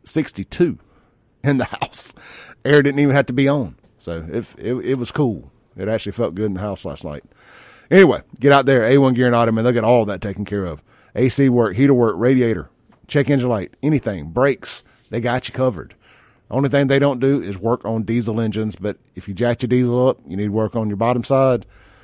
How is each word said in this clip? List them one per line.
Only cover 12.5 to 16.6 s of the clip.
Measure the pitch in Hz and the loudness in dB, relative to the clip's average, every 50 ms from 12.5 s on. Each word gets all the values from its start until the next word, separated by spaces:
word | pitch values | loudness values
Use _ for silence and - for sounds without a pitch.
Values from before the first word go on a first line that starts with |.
| 107 85 73 - _ _ _ _ _ _ _ - | 0 -2 -6 -12 _ _ _ _ _ _ _ -4
check | - 143 131 143 | -2 0 0 2
engine | 143 131 123 123 | 0 0 0 0
light, | 117 101 - - _ - | -2 -2 -4 -8 _ -4
anything, | - 151 156 127 - 110 98 80 73 | -2 0 0 0 -2 -4 -6 -8 -8
brakes, | 80 82 120 131 143 - - - - - - - _ _ _ _ - | -6 -2 0 0 0 0 -2 -8 -14 -14 -14 -14 _ _ _ _ -10
they | - 120 | -8 -6
got | 113 120 120 127 - - | -4 -2 -4 -4 -6 -8
you | - | -6
covered. | 127 131 127 98 78 58 - - _ _ _ _ _ _ _ _ _ _ - | -2 -2 -2 -2 -4 -12 -16 -20 _ _ _ _ _ _ _ _ _ _ -6
Only | 110 131 | -4 -2